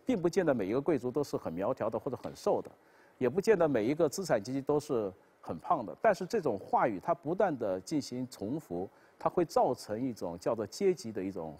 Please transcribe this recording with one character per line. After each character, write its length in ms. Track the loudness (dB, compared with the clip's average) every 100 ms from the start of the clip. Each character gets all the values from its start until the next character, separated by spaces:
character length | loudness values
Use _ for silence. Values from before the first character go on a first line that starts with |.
| 0
并 140 | 0
不 80 | 2
见 180 | 2 2
得 80 |
每 120 | 2 2
一 80 |
个 80 | 0
贵 160 | 2 0
族 120 | 0
都 120 | -2
是 140 | -2 -4
很 160 | -4
苗 200 | -2 -2
条 160 | 0 -2
的 80 | -2
或 120 | -4
者 60 | -6
很 180 | -8 -4
瘦 240 | 0 0
的， 80 | -2 -14 _ -20 -20 _
也 120 | 0
不 100 | 2
见 180 | 4 4
得 120 | 6
每 160 | 4 2
一 80 | 2
个 140 | 2
资 160 | 2 0
产 180 | 0
阶 80 | 0
级 80 | -4
都 200 | 0 0
是 340 | 2 -2 -2 -6 _ _
很 180 | -10 -10
胖 260 | -2 -2 -2
的。 100 | 0
但 120 | 2
是 120 | 2 0
这 160 | 0
种 180 | 0 -2
话 280 | 0 2 2
语 120 | 2
它 120 | -2
不 200 | -2 -2
断 220 | 0 2 2
地 220 | -2 -2
进 200 | -2 -4
行 260 | -4 -6 -8
重 300 | -6 -6 -6
复， 300 | -4 -6 -6 -10 -20 _
它 120 | -2
会 160 | 0 2
造 280 | 2 2
成 280 | 0 -4 -4
一 100 | -4
种 260 | -4 -6 -4
叫 160 | -2
做 120 | -2 -2
阶 260 | 0 2
级 180 | 2 -2
的 120 | -6
一 80 | -4
种 240 | -4 -8 -8